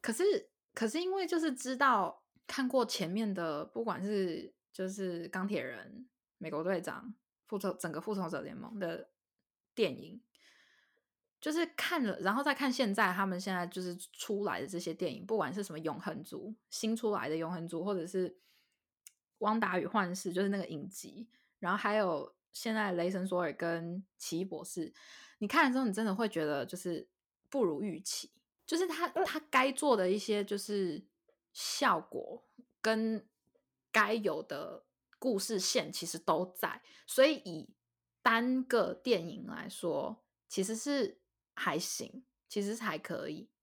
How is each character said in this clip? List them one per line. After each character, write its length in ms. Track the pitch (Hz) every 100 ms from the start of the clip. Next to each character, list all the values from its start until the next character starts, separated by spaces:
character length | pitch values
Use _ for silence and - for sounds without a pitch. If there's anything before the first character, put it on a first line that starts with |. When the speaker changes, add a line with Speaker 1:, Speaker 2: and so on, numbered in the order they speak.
Speaker 1:
可 120 | -
是， 360 | 220 381 381 - _ _ -
可 120 | 226
是 140 | 302
因 120 | 359
为 120 | 392 349
就 140 | 339
是 120 | 320
知 240 | 254 254 254
道 460 | 277 220 175 - _ _ -
看 220 | - 254
过 180 | 262 226
前 240 | - 165
面 240 | 196 220
的， 320 | 190 165 151 -
不 180 | -
管 200 | 226 165
是 500 | 196 208 185 165 - _ _
就 160 | - 185
是 400 | 196 190 170 170
钢 180 | 185 196
铁 160 | 180
人、 420 | 127 113 - - 254 _ _ _
美 140 | 160
国 120 | 147
队 160 | 165 185
长、 340 | - - - - _ _ _
复 100 | 208
仇， 160 | 196
整 180 | 175 175
个 80 | 151
复 140 | 202
仇 160 | 202 170
者 120 | 160
联 140 | 147 -
盟 220 | 170 214
的 320 | 175 165 - _ _ _ _ _ _
电 180 | - 190
影， 300 | 123 123 240 _ _ _ _ _ _ _ _ _ _ _ _
就 120 | 302
是 140 | 311 330 -
看 260 | - 349
了， 160 | 233 -
然 160 | 185 226
后 80 |
再 100 | 285
看 180 | 269 262
现 220 | 254 226
在 200 | 196 196
他 120 | 180 196
们 140 | 180
现 160 | 190 185
在 100 | 175
就 140 | 185
是 140 | 180 180
出 480 | - - - 202
来 180 | 202 87
的 60 | 139
这 120 | 175
些 140 | 170
电 200 | 165 180
影， 120 | - -
不 120 | 220
管 160 | 151
是 100 | 190
什 80 | 196
么 80 | 156
《永 200 | 160 151
恒 240 | 180 147
族》 300 | 156 - - 220 _
新 260 | - 220 226
出 160 | 220
来 180 | 202 135
的 80 | 160
《永 140 | 165
恒 160 | 175 165
族》， 160 | 170
或 100 | 185
者 120 | 196 165
是 320 | 190 180 - _ _ _ _ _ _ - _ _ _
《汪 200 | 208 226
达 200 | 220 180
与 60 | 170
幻 280 | 214 185
视》， 200 | 185 190
就 80 | 180
是 80 | 196
那 80 | 202
个 80 | 180
影 220 | 156 143
集， 380 | - - - 233 _ _ _
然 120 | -
后 60 | 202
还 180 | 208 214
有 400 | 190 151 - _ _
现 240 | - 226 220
在 160 | 202
《雷 180 | 175 175
神 160 | 190 185
索 160 | 180
尔》 120 | 165
跟 500 | - 170 170 170 175 - _
《奇 220 | - 165
异 60 | 190
博 180 | 160
士》， 300 | - - 156 - - - - -
你 80 | 208
看 180 | 302 285
了 60 |
之 80 | 254
后 60 | 254
你 80 |
真 120 | 196 220
的 80 |
会 140 | 196 220
觉 180 | 165 151
得 200 | 143 123
就 120 | 180
是 300 | 180 170 - _ _ _ _
不 160 | 277 196
如 160 | 147
预 180 | 202 165
期， 280 | - - - _ _ _ -
就 120 | 330
是 80 | 370
他， 220 | 320 339
Speaker 2:
嗯。 180 | 330 370
Speaker 1:
他 140 | 311 -
该 220 | 262 262
做 260 | 269 294 226
的 120 | 185
一 80 | 202
些 260 | 214 208
就 140 | 202 202
是 460 | - 208 185 147 - _ _ _ _
效 480 | - - - 269 170
果 440 | - - - - _ - - _
跟 460 | 226 220 220 220 - _ _ _ _ _ _
该 220 | 220 208
有 300 | 226 202 156
的 400 | - 143 156 147 _ _ _ _
故 220 | 262 196
事 200 | - 208
线 320 | 190 247 156
其 140 | - 170
实 140 | -
都 260 | - 160 180 -
在， 260 | - - - - -
所 180 | - 269
以 160 | 285
以 260 | 185 160 - _ _ _ _ _
单 420 | 247 226 240 262
个 300 | 254 240 180
电 340 | - 254 208 165
影 200 | - -
来 200 | 160 -
说， 560 | - 175 147 139 220 _ _ _
其 160 | -
实 120 | 190 226
是 440 | 285 277 226 - _ _ _ -
还 220 | - 151
行， 460 | - - - 262 - _ _
其 140 | 208
实 140 | 202 233
是 80 |
还 140 | 220 156
可 320 | - 156 -
以 200 | 156 - _